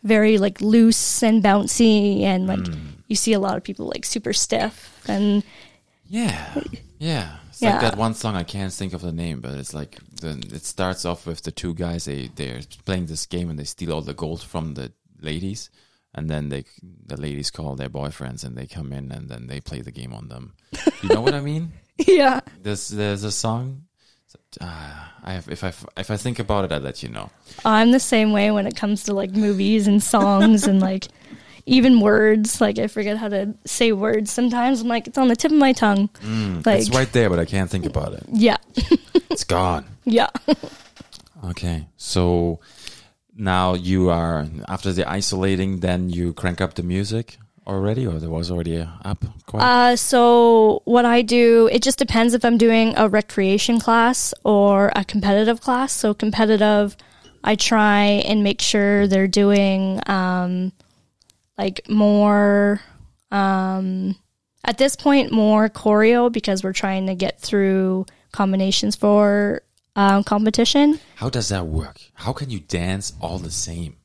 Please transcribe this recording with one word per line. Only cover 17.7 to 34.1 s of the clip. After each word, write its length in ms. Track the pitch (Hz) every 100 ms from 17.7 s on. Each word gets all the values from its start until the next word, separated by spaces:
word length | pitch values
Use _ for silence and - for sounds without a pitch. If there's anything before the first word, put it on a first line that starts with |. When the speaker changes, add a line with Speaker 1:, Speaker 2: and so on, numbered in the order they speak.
| 67
Speaker 2:
their 140 | 65
boyfriends 540 | 67 71 - 65 62
and 120 | 65 60
they 80 | 65
come 260 | - 69
in 200 | 69 67
and 180 | 64 67
then 160 | 58 62
they 120 | 69
play 220 | - 64
the 100 | -
game 220 | 62 62
on 160 | 55 -
them. 240 | 60 64 _ _ - - -
You 60 | -
know 120 | -
what 120 | - 143
I 60 |
mean? 320 | 143 151 165 -
Speaker 1:
<laughs> 300 | _ - 320
Yeah. 320 | 370 269 254 - -
Speaker 2:
There's, 240 | 208 101 -
there's 360 | 104 104 101 104
a 60 |
song. 520 | 101 113 113 127 135 165 _ _ _ _ _ _ -
Uh, 40 | 87 80 73 78 82 -
I 100 | -
have, 140 | 92 -
if 140 | - 95
I, 80 | - - -
if 120 | 92
I 60 | 107
think 220 | 117 117
about 240 | 107 104 95
it, 60 |
I'll 80 | 76
let 240 | 67 -
you 60 | 62
know. 200 | 55 50 _ _ - 226
Speaker 1:
I'm 260 | 214 233
the 80 | 254
same 320 | - 226 214
way 180 | 208 208
when 140 | 214 196
it 100 | -
comes 260 | 208 208
to, 100 | -
like, 180 | 202 196
movies 540 | 196 208 196 196 220 202
and 160 | 208
songs 640 | 202 220 196 196 208 214 202
and, 140 | 190
like, 300 | 190 190 - _ - -
<laughs> 280 | - - -
even 340 | 254 254 247
words. 640 | 208 214 214 220 214 -
Like, 180 | 208 214
I 80 | 220
forget 300 | 220 208 214
how 100 | 220
to 260 | 202 202 214 -
say 260 | - 233
words 400 | 202 214